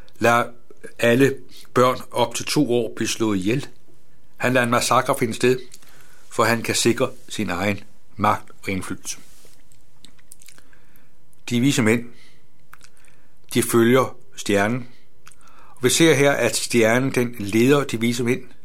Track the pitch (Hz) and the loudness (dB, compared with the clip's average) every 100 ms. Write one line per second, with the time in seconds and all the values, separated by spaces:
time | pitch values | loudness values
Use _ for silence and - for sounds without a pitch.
0 | - - 113 120 120 - - - - - | -10 2 4 4 2 -4 -10 -10 -10 0
1 | 117 120 139 - - - - 123 127 123 | 4 6 4 2 -8 -10 -2 2 4 2
2 | - 117 120 - - 151 120 120 110 - | -4 0 0 -2 -2 2 2 2 0 -2
3 | 110 - 110 98 95 135 - - - - | -4 0 0 2 0 0 -2 -10 -10 -10
4 | - - - - 123 127 120 120 - 123 | -10 -10 -10 -2 2 2 4 2 4 4
5 | 127 131 120 - 123 127 - - - - | 2 0 0 2 2 2 -2 -10 -10 -10
6 | - - - - 110 117 110 107 117 113 | -10 -10 -6 2 2 2 0 2 2 2
7 | 120 - - - 98 87 104 98 - - | 0 -4 -8 -4 -2 -2 -2 -2 -6 -10
8 | - - 104 101 - - - 95 - - | -10 0 2 2 -2 -8 -4 -4 -4 -8
9 | - - - - - - - - - - | -8 -10 -10 -10 -10 -10 -10 -10 -10 -10
10 | - - - - - - - - - - | -10 -10 -10 -10 -10 -12 -10 -10 -10 -10
11 | - - - - - 120 139 139 107 120 | -10 -10 -10 -10 -4 2 2 4 4 2
12 | - - - - - - - - - - | 0 -10 -10 -10 -10 -10 -10 -10 -10 -10
13 | - - - - - 123 - 117 117 131 | -10 -10 -10 -10 -2 0 4 4 6 6
14 | 117 - - - - 98 104 123 120 - | 4 -2 -10 -6 0 2 2 0 -6 -10
15 | - - - - - - - - 123 - | -10 -10 -10 -10 -10 -10 -10 0 2 6
16 | 165 135 143 113 113 - - 120 110 123 | 6 8 6 4 2 0 0 4 6 4
17 | 135 127 120 - 101 110 127 143 135 110 | 2 0 0 -2 0 4 6 4 2 0
18 | 117 120 120 139 - - | 0 0 0 -2 -4 -10